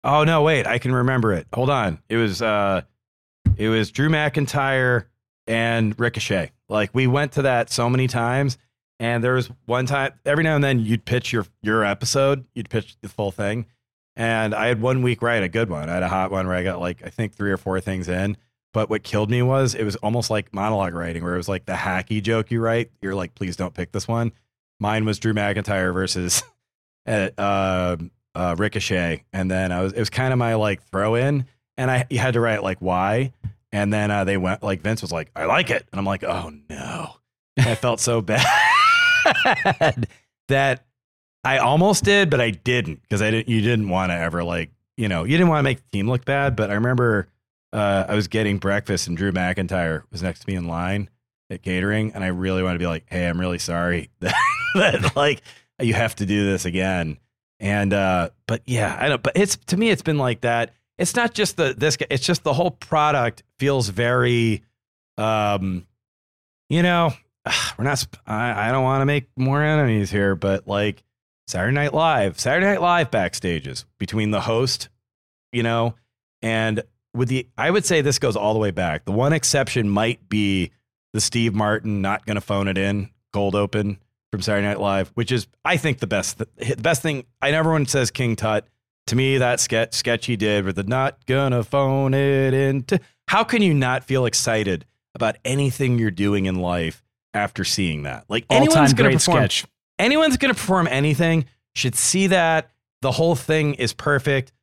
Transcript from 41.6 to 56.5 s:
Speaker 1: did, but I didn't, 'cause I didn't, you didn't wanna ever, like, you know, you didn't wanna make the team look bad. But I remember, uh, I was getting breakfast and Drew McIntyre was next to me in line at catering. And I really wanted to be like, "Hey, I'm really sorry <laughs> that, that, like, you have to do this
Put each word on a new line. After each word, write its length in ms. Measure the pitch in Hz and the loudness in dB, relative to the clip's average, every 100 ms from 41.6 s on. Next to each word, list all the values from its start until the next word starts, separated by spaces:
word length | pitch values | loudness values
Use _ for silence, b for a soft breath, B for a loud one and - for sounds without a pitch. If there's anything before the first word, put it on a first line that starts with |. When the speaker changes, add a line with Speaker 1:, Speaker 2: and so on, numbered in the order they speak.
| 120 151 190 190 | 2 4 4 2
Speaker 1:
did, 260 | 202 202 185 | 4 4 4
but 120 | 143 | 2
I 100 | 117 | 0
didn't, 500 | 95 - 123 87 76 _ | -2 -2 0 -2 -10 _
'cause 120 | 104 | 0
I 100 | 107 | 0
didn't, 180 | 113 113 | 0 0
you 120 | 113 | 0
didn't 280 | 107 117 101 | 2 0 0
wanna 260 | 92 92 87 | 0 0 -2
ever, 280 | 82 85 | -2 -4
like, 280 | 85 87 82 _ _ - | -4 -4 -6 _ _ -6
you 100 | 110 | -2
know, 160 | 87 | -2
you 80 | 87 160 | 0 2
didn't 120 | 180 | 4
wanna 140 | 151 | 4
make 140 | 135 131 | 0 -2
the 120 | _ | _
team 160 | 101 104 | -4 0
look 160 | 123 - | -2 -2
bad. 300 | 139 139 110 | 0 0 0
But 140 | 107 | -2
I 40 | 104 | 0
remember, 520 | 120 127 120 107 90 _ _ _ _ | 0 2 2 2 -2 _ _ _ _
uh, 340 | 110 104 98 95 | -2 0 0 0
I 80 | 104 | -2
was 120 | 95 | 0
getting 300 | 110 107 98 | 0 0 0
breakfast 480 | 98 101 - 95 - | 0 -2 -2 -4 -4
and 100 | 82 | -2
Drew 140 | 101 | -2
McIntyre 720 | 92 90 92 90 92 85 78 - | 0 -2 -2 -2 -2 -2 -4 -8
was 100 | 85 | -6
next 180 | 92 82 | -6 -6
to 80 | - | -8
me 60 | 92 | -6
in 120 | 85 | -6
line 420 | 85 90 101 98 _ _ _ _ | -4 -4 -4 -6 _ _ _ _
at 140 | 92 | -12
catering. 480 | - 90 98 107 110 | -4 -2 0 -2 -2
And 100 | 101 | -4
I 40 | 92 | -6
really 360 | 90 92 92 | -2 -2 0
wanted 120 | 92 87 | 0 -2
to 40 | |
be 80 | 87 | -2
like, 180 | 80 _ | -4 _
"Hey, 200 | 90 87 | -4 -2
I'm 120 | 85 | -2
really 200 | 90 87 | -2 -4
sorry 500 | - 85 87 87 - _ | -4 -2 0 -2 -4 _
<laughs> 40 | |
that, 160 | 85 - 1077 1077 - 190 | -2 0 0 -2 -2 2
that, 400 | 196 - 101 - | 2 2 -2 0
like, 260 | 147 135 b b b - | 0 -2 b b b -4
you 120 | 123 | -2
have 220 | 104 113 - | 0 -2 -2
to 80 | 98 | -2
do 200 | 104 | 0
this 200 | 101 | 0